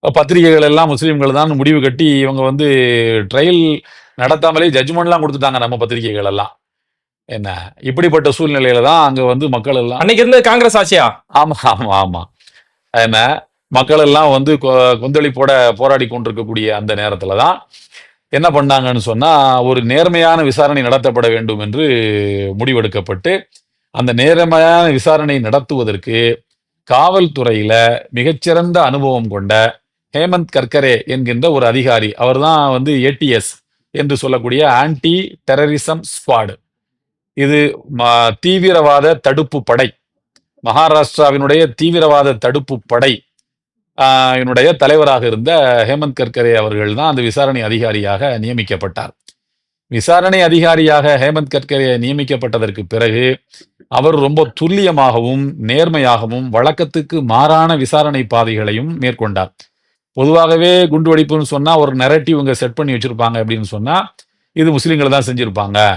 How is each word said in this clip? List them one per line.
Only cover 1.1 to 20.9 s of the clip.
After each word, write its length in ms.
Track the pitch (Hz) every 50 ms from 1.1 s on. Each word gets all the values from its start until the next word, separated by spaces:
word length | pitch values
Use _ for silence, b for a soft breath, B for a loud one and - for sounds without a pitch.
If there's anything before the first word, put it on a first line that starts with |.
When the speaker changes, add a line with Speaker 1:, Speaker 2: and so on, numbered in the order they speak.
| 156 143 139 135 131 143
Speaker 1:
தான் 180 | 151 160 151 135
முடிவு 180 | 139 147 156 151
கட்டி, 280 | 131 135 123 131 165 151 143 139 139
இவங்க 180 | 135 135 135 131 131
வந்து 180 | 135 139 151 147 135 131 127 123 120 117 117 113 113 110 104 95
ட்ரையல் 320 | 110 135 147 175 180 175 165 156 151 156 _ b b b b b b - 123
நடத்தாமலே 460 | 131 156 151 143 165 156 156 165 175 143
ஜட்ஜ்மெண்ட்லாம் 480 | 131 131 135 170 170 175 170 175 165 151
கொடுத்துட்டாங்க 380 | 151 139 139 135 135 131 127 120
நம்ம 160 | 117 123 117 117
பத்திரிகைகள் 460 | 110 120 120 113 113 104 104 101 98 98
எல்லாம். 200 | 101 101 101 _ _ _ _ _ _ _ _ _ _ _ _ _ _ _ -
என்ன, 200 | 113 110 104 98 92 87 87 98 _ _ - 131
இப்படிப்பட்ட 400 | 131 151 170 175 147 160 139 143 135
சூழ்நிலையில 440 | - 160 151 147 139 131 127 123 120 120 139
தான் 120 | 165 165 156 139
அங்க 120 | 131 131 131
வந்து 220 | 123 123 131 151 147
மக்கள் 300 | 127 120 110 139 135 127 120
எல்லாம் 180 | 120 123 131
Speaker 2:
அன்னைக்கு 220 | 160 190 233 208 240
இருந்தது 260 | 247 262 254 - 233
காங்கிரஸ் 280 | 226 240 240 233 202 220
ஆட்சியா? 260 | 190 165 190 175 135 113 - - _ _ - 143
Speaker 1:
ஆமா, 160 | 151 151 147 - - 127 107
ஆமா, 200 | 98 127 107 98 98 95
ஆமா. 200 | 92 87 85 82 - _ b b b b b b b b b _ _ -
என்ன, 240 | 117 113 113 113 110 117 127 151 - - _ _ _ _ _ -
மக்கள் 300 | 127 131 - 151 151 151
எல்லாம் 240 | 143 143 151 156 147 135
வந்து 160 | 135 139 147 156 139 131
கொ-, 300 | 135 131 127 127 127 123 117 120
கொந்தளிப்போட 500 | 135 143 151 147 143 127 127 139 135 135 131 123 120 107 101
போராடி 280 | 127 135 139 131 127
கொண்டிருக்கக்கூடிய 600 | 113 120 120 113 117 107 110 113 107 113 113 107 107 107
அந்த 160 | 104 107 107 110
நேரத்துல 420 | 101 104 107 101 90 95 95 95 104 127
தான் 140 | 165 185 - - b b b b b b b b b b b b _ -
என்ன 160 | 139 160 175 151
பண்ணாங்கன்னு 460 | 147 139 139 139 135 131 127 123 120 104 120
சொன்னா, 220 | 113 113 135 160 160 147 139 135 131 127 123
ஒரு 180 | 123 131 127 117 117 127
நேர்மையான 500 | 147 170 180 175 170 165 165 165 165 156
விசாரணை 400 | 139 123 - 147 143 147 139 127
நடத்தப்பட 440 | 120